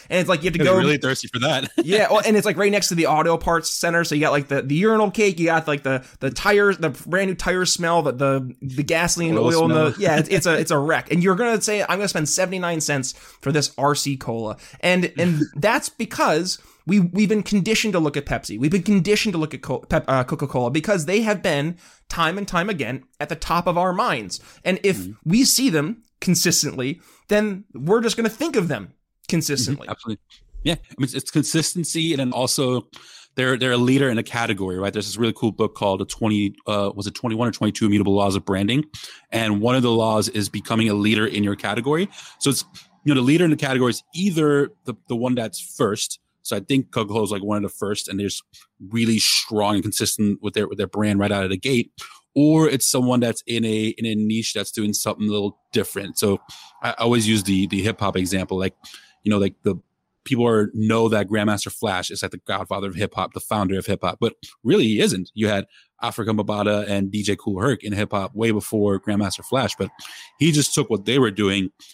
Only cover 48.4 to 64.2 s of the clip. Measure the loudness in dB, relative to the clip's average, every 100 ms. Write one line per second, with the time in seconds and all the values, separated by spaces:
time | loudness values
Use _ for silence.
48.4 | -12 -20 _ _ -6 -2 2 2 2 0
49.4 | -2 0 0 0 -2 -2 -2 0 0 0
50.4 | -4 -2 -4 -4 -4 -2 0 2 2 0
51.4 | -2 -2 0 0 0 -8 -20 -20 _ 2
52.4 | 4 6 4 2 0 2 2 4 2 0
53.4 | -4 -2 0 0 0 -2 -4 0 0 0
54.4 | -2 -6 -6 -4 -2 -2 -4 -2 -2 -2
55.4 | -4 -6 _ -2 -2 -4 -8 -2 0 0
56.4 | -4 -20 -20 -8 -6 -2 2 2 4 2
57.4 | 2 2 2 0 -2 -2 -2 -2 -2 -2
58.4 | -2 -2 -4 -6 -14 -20 -20 _ 0 2
59.4 | 0 0 -2 -4 -8 _ _ _ -4 0
60.4 | 4 4 2 0 2 4 4 2 0 0
61.4 | 0 0 -4 -4 -2 -2 -4 -6 -8 -8
62.4 | -6 -6 -4 -6 -6 -4 -4 -4 -6 -6
63.4 | -4 -2 0 -2 -2 -2 -4 -2